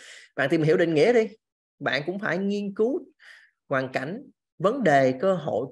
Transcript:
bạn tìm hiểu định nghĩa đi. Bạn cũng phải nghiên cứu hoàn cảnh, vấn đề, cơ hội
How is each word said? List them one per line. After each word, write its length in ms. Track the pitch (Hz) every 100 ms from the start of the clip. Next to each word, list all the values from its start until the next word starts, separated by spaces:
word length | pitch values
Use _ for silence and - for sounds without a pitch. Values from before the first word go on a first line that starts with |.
| - - - -
bạn 140 | 131
tìm 140 | 165
hiểu 140 | 156 185
định 160 | 170
nghĩa 200 | 151 208
đi. 140 | 247 214 - _ _ _ -
Bạn 220 | 139 131 151
cũng 140 | 196
phải 180 | 202 175
nghiên 380 | 196 208 202 202
cứu 300 | 226 330 - _ - - _ _ -
hoàn 240 | 135 131
cảnh, 320 | 135 139 226 - _ _ -
vấn 260 | 180 277
đề, 340 | 180 139 131 127
cơ 120 | 190
hội 320 | 180 151 110 135